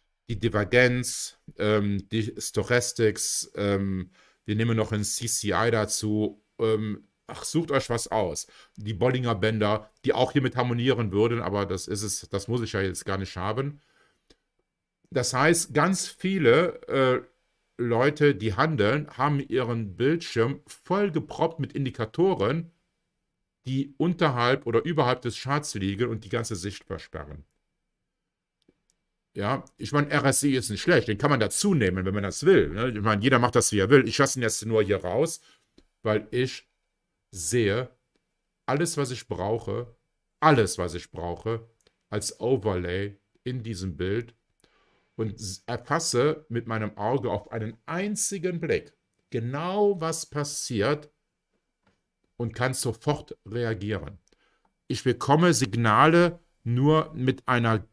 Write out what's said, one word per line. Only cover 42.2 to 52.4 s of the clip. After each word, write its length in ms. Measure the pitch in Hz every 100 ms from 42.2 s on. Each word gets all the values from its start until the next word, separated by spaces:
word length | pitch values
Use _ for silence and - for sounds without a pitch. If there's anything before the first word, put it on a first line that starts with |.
| - -
Overlay 800 | 120 131 104 92 87 92 101 101 _ _
in 220 | 127 127
diesem 320 | 113 95 95 73
Bild 400 | 92 107 117 - _ _ _ _ _ _ _ -
und 180 | 110
s-, 300 | 104 104 92 -
erfasse 800 | 117 - 156 165 120 143 151 -
mit 200 | 113 113
meinem 280 | 113 107 -
Auge 340 | 104 131 113
auf 200 | 104 -
einen 260 | 113 110 - -
einzigen 760 | 170 208 208 - 196 180 170
Blick 320 | 160 90 - _ _ _ _
genau, 720 | 123 117 143 175 202 208 190
was 260 | 160 165 -
passiert 840 | 147 143 - - 117 113 147 - _ _ _ _ _ _ _ _ _ _ _ _
und 180 | -